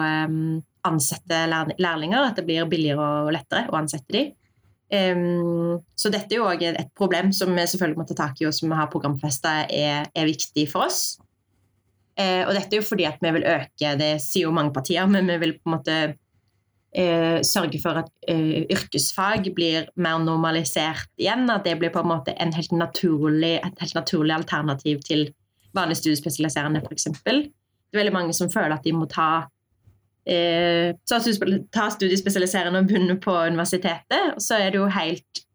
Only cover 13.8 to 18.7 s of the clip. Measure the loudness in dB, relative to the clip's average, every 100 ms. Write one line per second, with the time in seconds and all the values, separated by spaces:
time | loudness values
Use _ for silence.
13.8 | -2 0 0 -2 -2 0 0 2 0 -2
14.8 | -2 0 4 4 2 0 -2 -2 -4 -4
15.8 | 0 0 -2 -4 _ _ _ _ _ _
16.8 | _ 0 2 2 2 2 0 0 0 -2
17.8 | -2 -4 -6 _ -4 0 0 0 0